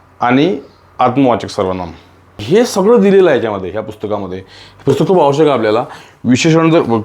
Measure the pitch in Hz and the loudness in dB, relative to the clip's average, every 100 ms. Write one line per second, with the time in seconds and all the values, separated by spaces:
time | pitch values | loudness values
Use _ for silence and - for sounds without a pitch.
0 | _ - 120 127 165 208 - _ _ - | _ -6 -2 0 0 -2 -10 _ _ -4
1 | 127 127 131 110 98 - 95 92 85 80 | -2 0 0 0 -4 -6 -4 -4 -10 -14
2 | - _ _ - 104 202 240 - 208 240 | -20 _ _ -14 -2 0 0 0 2 4
3 | 196 196 180 123 110 101 92 104 110 - | 4 4 4 2 -2 -6 -6 -8 -10 -10
4 | 104 104 95 92 95 - - - - 135 | -8 -8 -8 -12 -14 -20 -20 -6 -2 0
5 | 160 185 143 143 156 127 110 107 139 - | 2 2 2 2 2 2 0 0 -2 -12
6 | - _ - 127 170 160 165 160 117 113 | -20 _ -2 0 2 2 4 2 2 -2